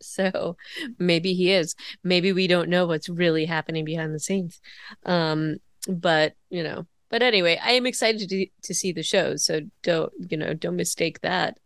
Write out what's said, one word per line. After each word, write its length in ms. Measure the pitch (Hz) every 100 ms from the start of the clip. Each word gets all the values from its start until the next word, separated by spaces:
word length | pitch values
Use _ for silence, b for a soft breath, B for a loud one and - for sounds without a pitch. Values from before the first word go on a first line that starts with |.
So 560 | - - 190 - 175 175 B B 277 233
maybe 340 | 180 170 185
he 180 | 185 180
is. 240 | 190 156 - B B
Maybe 280 | 180 180 185
we 140 | 185 185
don't 220 | 175 165
know 160 | 180 175
what's 240 | 156 -
really 360 | 170 175 160 160
happening 400 | 160 - 160 156
behind 280 | 165 156
the 60 | 156
scenes. 420 | - 190 170 - B B B B -
Um, 520 | 175 160 156 156 - - _ -
but, 460 | 180 175 156 156 - _
you 140 | 180
know, 220 | 151 - 170 _ _
but 120 | 226
anyway, 360 | 247 208 175 165
I 100 | -
am 140 | 247 247
excited 420 | 240 226 220 185
to, 180 | 190 190 _
to 100 | -
see 180 | 185 190
the 120 | 165
show. 320 | - 196 156 151
So 260 | - 156 156 -
don't, 280 | - 165 - 320 175
you 80 | 156
know, 160 | -
don't 220 | 156 170 175
mistake 460 | 170 - 165 -
that. 360 | 170 180 165 -